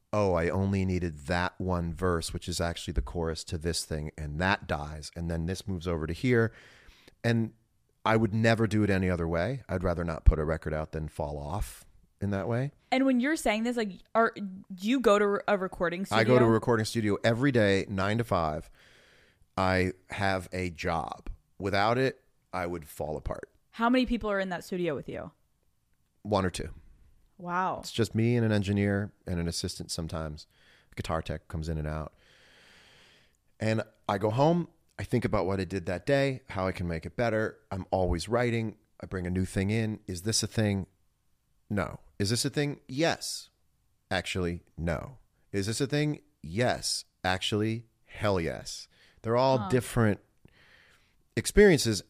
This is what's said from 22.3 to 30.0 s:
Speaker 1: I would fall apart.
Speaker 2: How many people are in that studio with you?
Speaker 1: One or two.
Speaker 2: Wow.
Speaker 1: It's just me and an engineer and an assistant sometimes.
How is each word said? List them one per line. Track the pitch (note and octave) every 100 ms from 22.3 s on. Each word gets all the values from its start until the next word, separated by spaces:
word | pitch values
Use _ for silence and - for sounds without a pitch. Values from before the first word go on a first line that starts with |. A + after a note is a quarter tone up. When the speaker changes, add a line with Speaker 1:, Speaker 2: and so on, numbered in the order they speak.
| _ _
Speaker 1:
I | F#2 F2
would | F2 D2+
fall | - D2+ D2
apart. | - - - _ _
Speaker 2:
How | - A#3
many | B3+ B3+
people | A#3+ G#3+
are | G3
in | F#3+
that | E3+
studio | - F#3 F3
with | C#3+ E3
you? | - - - _ _ _ _ _ _ _ _
Speaker 1:
One | G#2 G2+
or | F#2
two. | - D#2+ - - - - _ _ -
Speaker 2:
Wow. | F3 F3 F#3 C#3
Speaker 1:
It's | -
just | - A2
me | A2 A2+ A#2+
and |
an | A2+
engineer | G#2+ G2+ G2+ G2+ G2+ G2+ - -
and | F2
an | E2+
assistant | - F#2 - -
sometimes. | -